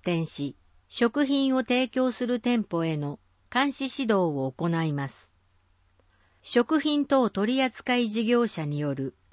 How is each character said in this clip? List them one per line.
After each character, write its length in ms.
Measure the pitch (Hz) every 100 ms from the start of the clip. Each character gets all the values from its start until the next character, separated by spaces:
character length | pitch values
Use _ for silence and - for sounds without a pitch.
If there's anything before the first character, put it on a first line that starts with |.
店 220 | 180 170 160
し、 280 | - 143 - _ _ _
食 320 | - 233 294
品 300 | 269 277 269
を 60 | 262
提 280 | 240 247 262
供 220 | 254 254
す 160 | - 240
る 140 | 247
店 260 | 240 240 202
舗 160 | 165
へ 120 | 165 151
の 240 | 143 147 _ _ _
監 180 | 247 285
視 140 | -
指 280 | 269 - 226
導 20 |
を 360 | 196 170 139 135
行 180 | - 170
い 240 | 165 160
ま 160 | 143 135
す。 240 | - - _ _ _ _ _ _ _ _ _ _ _
食 380 | - 240 240 311
品 260 | 302 294 277
等 220 | 269 226
取 320 | - 208 262
扱 440 | 262 - - 247 226
事 180 | 214
業 240 | 226 240 226
者 160 | -
に 160 | 147 147
よ 140 | 147
る 200 | 135 135 - _